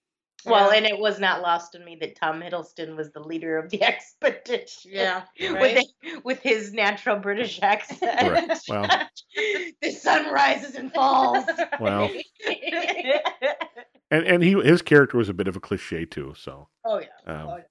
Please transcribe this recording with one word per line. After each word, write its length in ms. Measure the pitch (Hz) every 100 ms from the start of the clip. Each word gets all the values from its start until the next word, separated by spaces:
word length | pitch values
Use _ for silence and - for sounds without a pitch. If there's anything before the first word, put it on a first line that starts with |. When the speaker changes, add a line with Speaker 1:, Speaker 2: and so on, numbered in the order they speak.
| _ _ _ _
Speaker 1:
Well, 280 | - 214 202
Speaker 2:
Yeah. 40 | 214
Speaker 1:
and 80 | 220
it 120 | 202
was 200 | 214 196
not 200 | 190 170
lost 340 | 175 175 -
on 100 | 175 175
me 100 | 165
that 140 | 160 -
Tom 260 | 160 160
Hiddleston 540 | 175 175 160 - 160 156
was 160 | 151
the 80 | 151
leader 360 | 151 165 165 160
of 140 | 165
the 120 | 208
<laughs> 0 |
expedition. 1080 | 226 - - - 208 - - 240 - - 185
Speaker 2:
Yeah, 320 | 196 190 185 - -
Speaker 1:
With 120 | 370
Speaker 2:
right? 240 | 285 262 247 262 _
Speaker 1:
a, 160 | 320 320
with 200 | 247 262
his 320 | 262 220 202
natural 440 | 220 202 202 226 208
British 440 | 202 202 233 -
accent. 400 | 202 208 - - 370 - -
Speaker 3:
Right. 280 | 339 339 320 -
Well 200 | 208 202 - 302 - - 403
Speaker 1:
<laughs> 440 | 427 392 339 -
"The 100 | 294
sun 380 | 247 294 311 302
rises 420 | 277 277 - 277
and 180 | 262 262
falls." 520 | 320 269 269 254 240 - 320 339 285
Speaker 3:
Well. 300 | 214 - 208 - - _ -
Speaker 1:
<laughs> 440 | - 339 330 349 381 262 302 330 - 269 294 330 - - _ -
Speaker 3:
And, 140 | 156 180
and 160 | 175
he, 80 | 175 196
his 200 | 131 175
character 340 | - 147 135 120
was 120 | 101
a 60 |
bit 140 | 92 95
of 80 | 92
a 40 |
cliche 440 | - 95 - 85
too, 300 | 82 - 69 76
so. 300 | - 69 71 _
Speaker 1:
Oh, 160 | 226 208
yeah. 60 | - - -
Speaker 3:
Um, 220 | 78 78
Speaker 1:
Oh, 80 | -
yeah. 60 | -